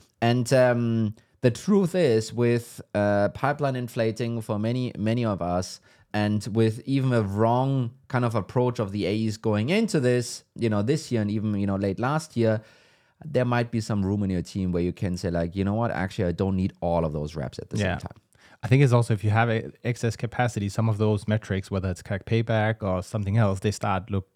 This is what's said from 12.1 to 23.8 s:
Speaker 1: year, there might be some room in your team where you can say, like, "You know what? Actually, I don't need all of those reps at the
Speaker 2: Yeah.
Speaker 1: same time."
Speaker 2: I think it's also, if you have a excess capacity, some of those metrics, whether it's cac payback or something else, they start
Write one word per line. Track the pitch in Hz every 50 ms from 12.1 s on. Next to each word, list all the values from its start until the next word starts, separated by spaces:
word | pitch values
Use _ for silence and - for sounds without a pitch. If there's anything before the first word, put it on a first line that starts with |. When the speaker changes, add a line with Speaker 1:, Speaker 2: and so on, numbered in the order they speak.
| 147 156 156 - -
Speaker 1:
year, | 120 117 110 110 107 110 - - _ _ _ _ _ _ _ _ - -
there | 151 139 131 123
might | 123 123 120 120 117 -
be | 117
some | 104 - 117 101 98
room | 95 101 104 104
in | 95
your | 95 90 82
team | - - 101 95 90
where | 87 87 87
you | 90 85
can | - - 95 90
say, | 87 - 90
like, | 85 85 85 85 85
"You | 98 95
know | 98 101
what? | 110 117 117
Actually, | - - 90 92 - - 107 87
I | 87
don't | - 98 95 95
need | 92 92 98 - -
all | - 87 85 85 82
of | 80 76
those | 78 73 76 73
reps | 78 69 64 - -
at | - -
the | -
Speaker 2:
Yeah. | 107 101 92 87 -
Speaker 1:
same | - -
time." | - - _ _ _ _ _ - - _ -
Speaker 2:
I | 107
think | 127 135 143
it's | 131 120
also, | 120 117 - 117
if | 98 98
you | 107
have | 104 113 117 120
a | 110 113 - 69 - - -
excess | 120 117 - - 117 107
capacity, | - - 113 - - 127 117 - 110 101 101
some | - - 113 113
of | 107 101
those | 110 110 110 101 - -
metrics, | 107 - - - 101 95 95 -
whether | 98 95 90 95
it's | 90 - -
cac | - 107 95 -
payback | - 113 113 113 113 113 110 107 110 110 - 110
or | 98 92 92 -
something | - - 110 101 98 98
else, | 113 117 101 95 98
they | - 107
start | 101 -